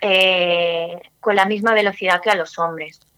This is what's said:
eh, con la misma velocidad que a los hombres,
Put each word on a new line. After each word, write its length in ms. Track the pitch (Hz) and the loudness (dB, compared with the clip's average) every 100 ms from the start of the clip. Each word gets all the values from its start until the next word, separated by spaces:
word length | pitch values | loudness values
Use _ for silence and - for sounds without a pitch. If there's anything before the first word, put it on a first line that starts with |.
eh, 1000 | 208 190 185 180 175 175 170 170 170 175 - _ | 0 4 4 2 0 0 0 -2 -6 -10 -18 _
con 160 | 214 202 | 0 2
la 80 | 196 | 2
misma 280 | 208 226 | 0 2
velocidad 460 | 220 202 196 185 175 | 2 0 -2 -2 0
que 100 | 214 | 0
a 40 | 190 | -2
los 220 | 160 - | -4 -4
hombres, 420 | 165 160 156 _ _ | -6 -6 -14 _ _